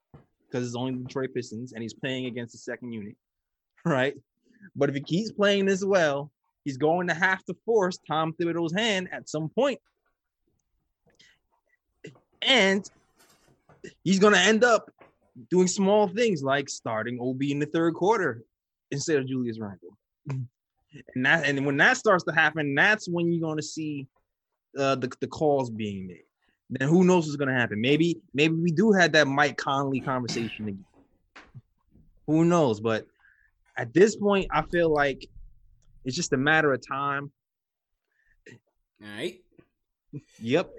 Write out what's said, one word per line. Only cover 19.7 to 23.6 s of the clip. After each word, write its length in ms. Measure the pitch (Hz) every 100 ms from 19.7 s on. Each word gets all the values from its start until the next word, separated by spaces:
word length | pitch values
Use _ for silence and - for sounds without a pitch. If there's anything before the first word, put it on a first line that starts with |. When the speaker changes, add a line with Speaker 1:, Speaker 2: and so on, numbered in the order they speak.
| 92 87 - _ _ 147
Speaker 1:
And 1000 | 131 123 _ _ _ _ 151 - 127 135
that, 200 | 165 143
and 200 | 139 139
when 120 | 139
that 200 | 196 254
starts 260 | 214 180 -
to 60 |
happen, 400 | 160 156 156 147 139
that's 320 | 190 214 -
when 240 | 170 170
you're 160 | 170 160
gonna 140 | 156